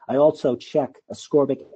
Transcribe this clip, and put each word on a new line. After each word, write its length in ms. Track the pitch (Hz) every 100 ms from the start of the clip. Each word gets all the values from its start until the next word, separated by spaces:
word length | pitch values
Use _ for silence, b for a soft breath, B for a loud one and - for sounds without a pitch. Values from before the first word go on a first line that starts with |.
| b
I 100 | 131
also 380 | 151 156 143 120
check 360 | - 156 127 - -
ascorbic 520 | 113 - 151 135 131 -